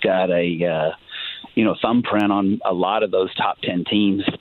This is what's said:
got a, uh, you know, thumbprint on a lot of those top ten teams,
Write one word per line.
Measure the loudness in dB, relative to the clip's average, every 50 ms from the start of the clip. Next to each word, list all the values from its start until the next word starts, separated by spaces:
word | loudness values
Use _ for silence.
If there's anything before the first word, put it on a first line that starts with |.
got | 0 0 2 2 2 2
a, | 2 2 2 0 0 0 0
uh, | 0 0 0 -2 -2 -4 -6 -12 -16 -14 -12 -12 -12 -14 -16 -18 -4 0
you | 2 2
know, | 2 2 0
thumbprint | 0 2 2 2 2 2 0 0 2 2
on | 2 2 2 0 0 0 0
a | -2 0
lot | 0 0 0 2 0
of | 0 0
those | 2 0 0 0 -2
top | -2 -2 -2 -2 -4
ten | -4 -4 -2 -2 -2
teams, | 0 0 2 2 2 0 0 -2 -4 -4 -2